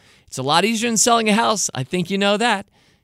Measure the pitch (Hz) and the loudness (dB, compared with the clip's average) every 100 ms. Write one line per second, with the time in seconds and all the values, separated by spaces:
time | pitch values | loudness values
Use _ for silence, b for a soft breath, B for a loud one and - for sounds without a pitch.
0 | b b b - 143 165 208 226 240 226 | b b b -8 0 2 2 0 -2 0
1 | 247 233 214 202 233 208 - - 131 180 | 2 2 2 2 2 -2 -4 -6 -4 -4
2 | 175 196 202 202 240 202 - b b b | -2 0 0 0 0 -2 -6 b b b